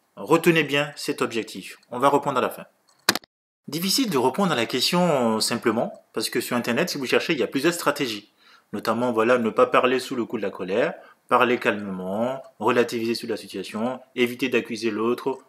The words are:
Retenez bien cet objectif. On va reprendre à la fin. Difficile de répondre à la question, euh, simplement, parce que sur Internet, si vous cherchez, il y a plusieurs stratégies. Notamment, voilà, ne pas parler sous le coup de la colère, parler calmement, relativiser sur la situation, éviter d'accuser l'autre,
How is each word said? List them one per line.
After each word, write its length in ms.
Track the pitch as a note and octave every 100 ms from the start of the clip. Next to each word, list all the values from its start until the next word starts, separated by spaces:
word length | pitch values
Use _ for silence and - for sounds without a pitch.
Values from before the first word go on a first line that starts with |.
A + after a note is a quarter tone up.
| _ -
Retenez 480 | G2+ D#3+ E3+ E3
bien 280 | C#3+ C#3+ D3+ C#3+
cet 260 | - C#3+
objectif. 560 | A#2+ A2+ G2+ G2 - - _
On 100 | A#2+
va 80 | C#3
reprendre 300 | C#3 C#3+ B2+
à 40 |
la 80 | G#2
fin. 160 | - - _ _ _ - - - _ _ _ -
Difficile 420 | D3 F#3+ F#3+ A#3+
de 80 | C#3
répondre 340 | B2+ B2+ G3
à 40 | C3+
la 100 | A2+
question, 720 | B2+ - F3+ F3+ C#3+ A#2 A2
euh, 40 |
simplement, 640 | - A#2 A#2+ A2 E3+ - _
parce 160 | - G#2+
que 120 | B2+
sur 160 | - B2
Internet, 340 | A#2 A#2+ F3+
si 80 | D3
vous 80 | B2+
cherchez, 280 | B2 -
il 40 | D3+
y 60 |
a 20 | G#2
plusieurs 260 | C3+ D#3+
stratégies. 600 | E3+ D3+ C#3+ C3 G#2 - _ _ - _
Notamment, 400 | G#2 A2+ A2+ B2+
voilà, 260 | A2 A2+ B2
ne 120 | A2
pas 160 | G2+ B2
parler 340 | C3 B2+ B2+
sous 160 | - B2+
le 80 |
coup 120 | G#2+ A#2
de 60 |
la 80 | G2+
colère, 440 | - F#2 G#2 D#3 - - _ _
parler 300 | C#3 B2 A#2+
calmement, 840 | B2 G#2 G2+ F#2 F#2 G#2 A#2+ C3+ - _
relativiser 560 | G#2+ B2 A#2 A#2+ A2+
sur 140 | A2+ A#2
la 80 | G2+
situation, 640 | G2 G2+ F#2 G#2+ A#2+ B2 -
éviter 340 | B2+ A#2+ B2 C3+
d'accuser 420 | A#2+ - A2 A2+
l'autre, 480 | G#2 A2+ A#2+ C3+ C3